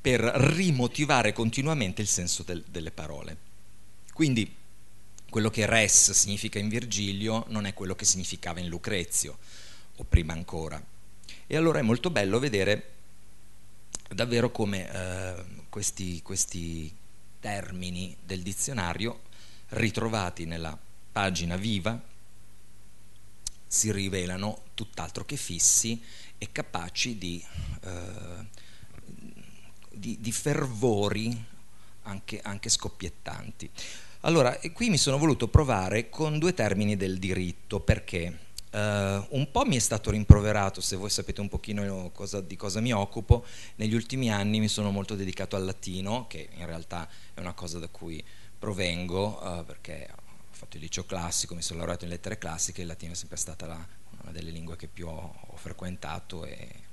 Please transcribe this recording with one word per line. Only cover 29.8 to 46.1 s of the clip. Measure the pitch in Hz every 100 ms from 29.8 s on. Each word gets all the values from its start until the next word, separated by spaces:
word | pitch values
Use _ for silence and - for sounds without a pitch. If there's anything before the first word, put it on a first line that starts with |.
| -
di, | - 101 110
di | 107
fervori | - - 147 135 110 123 104 101 101 110 120 113 - - - - -
anche, | - 98 - 110
anche | 104 101 -
scoppiettanti. | - - - 90 - - - - - - - - - - -
Allora, | - 165 123 -
e | 165
qui | 165 240
mi | 160
sono | - 135
voluto | 165 127 117
provare | - 147 107 92 107 120
con | - 156 151
due | 170
termini | 180 110 95 104 104
del | 95 92
diritto, | 92 92 90 85 - 101
perché, | - 110 - 92 85 80 - - -
eh, | 107 104 104 98 98 101
un | 131 147
po' | 240
mi | 277 131
è |
stato | - 110 -
rimproverato, | 107 104 104 104 104 98 92
se | - 95
voi | 101
sapete | - 98 98
un | 101
pochino | - - 104 101 95 90
cosa, | - 98 101
di | 92 95
cosa | 104 95
mi | 117
occupo, | 110 98 - 107 120 - - - -
negli | 110
ultimi | 117 113 131 123
anni | 104 101 107
mi | 107
sono | 104 104
molto | 98 95
dedicato | 104 98 92 95
al | 101
latino, | 95 95 - 92 95